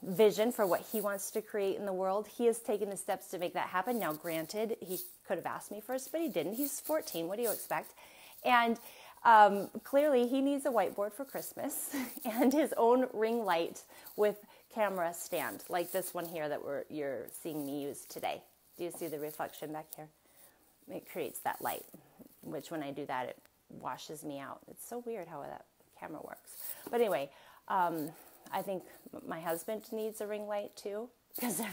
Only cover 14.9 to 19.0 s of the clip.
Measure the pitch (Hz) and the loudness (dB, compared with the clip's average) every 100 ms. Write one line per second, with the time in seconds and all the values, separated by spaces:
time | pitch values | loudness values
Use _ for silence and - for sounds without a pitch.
14.9 | 185 170 170 - 170 127 101 - 175 175 | 2 -2 -4 -4 -4 -4 -6 -4 -2 0
15.9 | 190 185 180 170 170 151 143 - 143 - | -2 -2 -6 -6 -4 -4 -4 -4 -6 -6
16.9 | 151 139 120 - - 170 151 139 143 143 | -6 -4 -4 -8 -10 -6 -6 -4 -4 -6
17.9 | 120 - - 98 73 - _ _ - 170 | -8 -12 -8 -6 -6 -10 _ _ -8 -8
18.9 | 170 | -6